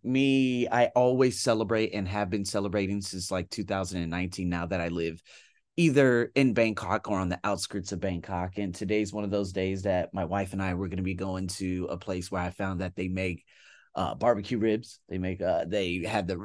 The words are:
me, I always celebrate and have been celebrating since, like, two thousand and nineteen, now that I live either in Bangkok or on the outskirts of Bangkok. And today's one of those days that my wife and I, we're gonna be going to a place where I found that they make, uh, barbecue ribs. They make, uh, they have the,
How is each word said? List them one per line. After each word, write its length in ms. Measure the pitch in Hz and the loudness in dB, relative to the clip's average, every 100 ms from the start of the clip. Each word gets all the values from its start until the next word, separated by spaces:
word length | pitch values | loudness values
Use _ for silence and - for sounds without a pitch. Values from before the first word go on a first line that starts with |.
me, 680 | 117 131 135 135 131 123 117 | 0 2 4 4 2 2 2
I 180 | 120 120 | 4 4
always 520 | 123 127 127 131 - | 6 4 6 4 4
celebrate 540 | 120 113 104 110 110 | 2 2 2 2 2
and 120 | 104 95 | 0 -2
have 220 | 104 98 | -2 -2
been 160 | 104 | -2
celebrating 560 | 98 101 98 101 95 101 | -2 -2 0 0 0 -2
since, 300 | 92 92 - | -4 -8 -4
like, 180 | 92 92 | -4 -4
two 160 | - | -6
thousand 380 | 95 95 92 90 | -4 -2 -2 -4
and 80 | 82 | -2
nineteen, 400 | 87 92 95 87 | -2 -4 -2 -2
now 160 | 87 85 | 0 0
that 160 | 87 | -2
I 60 | 85 | -2
live 340 | 85 82 82 _ - - _ _ | -2 -2 -4 _ -20 -20 _ _
either 560 | - 165 139 131 120 117 | 4 6 8 8 6 4
in 180 | 139 131 | 4 4
Bangkok 560 | 110 110 98 90 104 - | 4 2 2 -2 -2 0
or 100 | 95 | 0
on 120 | 92 | 0
the 100 | 85 | 0
outskirts 500 | 208 98 - 101 95 | -2 -2 -2 -6 -6
of 80 | 87 | -4
Bangkok. 580 | 95 87 90 90 90 101 | -4 -4 -4 -4 -4 -4
And 160 | 98 | -6
today's 360 | 90 98 107 101 | -4 0 0 0
one 140 | 104 | -4
of 60 | 101 | -2
those 220 | 101 95 | -2 -2
days 320 | 95 95 95 | -2 -2 0
that 280 | 98 90 82 | 0 0 0
my 140 | 92 85 | -4 -2
wife 260 | 98 92 | -2 -2
and 80 | 95 | -2
I, 120 | 95 | -2
we're 140 | 90 95 | -2 -2
gonna 120 | 92 | -2
be 140 | 92 | -4
going 320 | 90 95 92 95 | -2 -4 -4 -6
to 400 | - 92 90 87 | -4 -4 -2 -4
a 80 | 87 | -6
place 340 | - 92 92 | -6 -6 -4
where 120 | 92 | -4
I 80 | 90 | -4
found 320 | - 98 92 | -4 -4 -4
that 120 | 92 | -6
they 140 | 95 92 | -4 -4
make, 380 | 92 92 87 _ _ - - _ | -2 -4 -4 _ _ -20 -20 _
uh, 200 | - 78 | -4 -4
barbecue 440 | - 120 104 104 120 | 0 2 2 0 0
ribs. 420 | 110 110 - - - | 2 0 -2 -20 -10
They 80 | 92 | -4
make, 240 | 92 90 | -4 -2
uh, 240 | 87 85 85 | 0 0 0
they 360 | 101 90 90 78 | -2 -2 -2 -2
have 200 | - 87 | -2 -2
the, 100 | 87 | -4